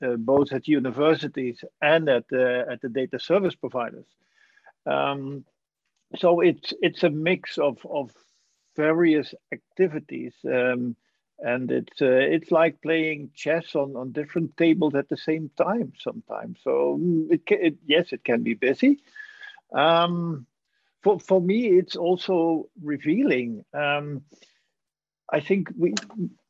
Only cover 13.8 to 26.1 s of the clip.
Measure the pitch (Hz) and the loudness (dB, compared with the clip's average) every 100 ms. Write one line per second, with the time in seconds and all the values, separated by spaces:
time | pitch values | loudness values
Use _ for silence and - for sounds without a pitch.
13.8 | 139 131 131 123 147 175 160 - 170 160 | -4 -4 -8 -8 -6 -4 -6 2 2 4
14.8 | 151 139 139 156 - 160 151 - 170 226 | 2 0 -2 -6 -4 -4 -4 -2 -2 0
15.8 | 156 - - 113 - 110 113 120 - 135 | -4 -8 -10 -10 -12 -12 -12 -8 -2 0
16.8 | 143 143 175 165 160 165 - 208 175 143 | 0 0 0 0 2 -2 0 0 0 -2
17.8 | 147 151 175 - - 120 117 113 127 135 | 0 0 0 -6 -2 -2 0 -2 0 2
18.8 | 277 285 _ - - - - - _ - | 2 2 _ -20 -20 -20 -20 -20 _ 0
19.8 | 151 165 175 175 170 151 120 _ _ _ | 4 4 2 -2 -4 -6 -10 _ _ _
20.8 | _ _ 196 190 - 190 175 214 240 185 | _ _ 0 0 2 2 4 0 4 4
21.8 | 185 - 170 180 - 185 165 160 - - | 4 -4 -2 -2 0 0 2 0 -4 -12
22.8 | 147 147 147 185 269 131 120 107 - 143 | -8 -4 0 0 2 0 -2 -8 -10 -6
23.8 | 147 147 147 147 - _ _ _ _ _ | -2 -2 -4 -10 -12 _ _ _ _ _
24.8 | _ _ _ _ - 156 143 196 170 185 | _ _ _ _ -4 -4 0 -2 -2 -2
25.8 | 170 208 - | 0 -2 -8